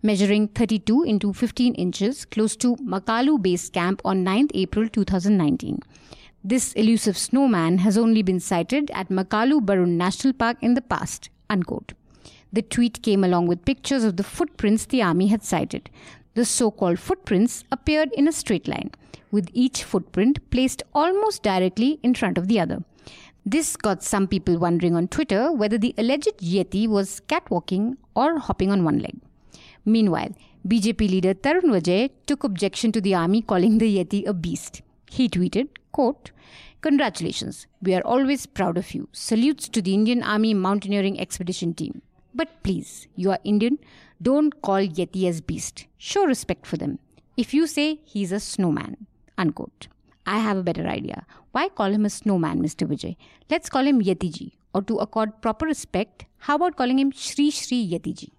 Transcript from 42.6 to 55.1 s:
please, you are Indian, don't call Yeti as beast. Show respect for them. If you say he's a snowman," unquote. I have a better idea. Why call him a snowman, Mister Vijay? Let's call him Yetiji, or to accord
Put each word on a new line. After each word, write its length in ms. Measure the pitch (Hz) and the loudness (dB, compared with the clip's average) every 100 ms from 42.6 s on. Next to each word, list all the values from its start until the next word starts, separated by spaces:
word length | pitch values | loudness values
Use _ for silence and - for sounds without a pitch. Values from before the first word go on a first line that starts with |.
please, 460 | 202 180 - - - - | -4 -4 -6 -18 -18 -4
you 160 | 185 | -2
are 80 | 190 - | -2 0
Indian, 260 | 208 226 285 _ - - _ | 2 2 -2 _ -20 -20 _
don't 380 | 196 277 302 - | 0 4 2 0
call 280 | - 190 190 156 | -2 0 0 -2
Yeti 240 | 175 190 185 | -4 -2 -2
as 120 | 165 | -2
beast. 460 | - 156 - - - _ | -6 -8 -10 -14 -20 _
Show 280 | - 403 370 | -4 0 2
respect 400 | 254 - 180 - | 0 -4 -8 -6
for 100 | - | -6
them. 220 | - - _ _ _ - | -6 -8 _ _ _ -6
If 180 | 233 | -2
you 120 | 277 320 | 0 0
say 200 | 294 302 302 | 0 -2 -4
he's 260 | _ 208 190 | _ -6 -4
a 80 | 196 | -4
snowman," 540 | - - 180 - - - 214 _ _ - | -6 -2 0 0 -4 -14 -18 _ _ -2
unquote. 440 | 175 - - _ - _ _ _ - | -2 -2 -12 _ -20 _ _ _ -4
I 40 | 208 | -2
have 140 | 220 196 | 0 0
a 40 | 175 | -2
better 180 | 170 170 | -2 -4
idea. 380 | - - - - - _ | -6 -6 -10 -14 -20 _
Why 180 | 247 359 - | -4 -4 -2
call 160 | 202 208 | 0 2
him 80 | |
a 60 | 208 | 0
snowman, 500 | - 214 190 160 170 | -2 0 0 0 0
Mister 240 | 156 - 160 | -2 -2 -4
Vijay? 300 | 151 - 175 - _ _ | -4 -6 -10 -16 _ _
Let's 180 | 320 - | -4 -2
call 160 | 269 269 | 0 2
him 100 | 269 190 | 2 2
Yetiji, 440 | - 180 - - _ _ | 0 -4 -6 -14 _ _
or 100 | 190 190 | -6 -4
to 80 | 220 | -4
accord 260 | 208 | -2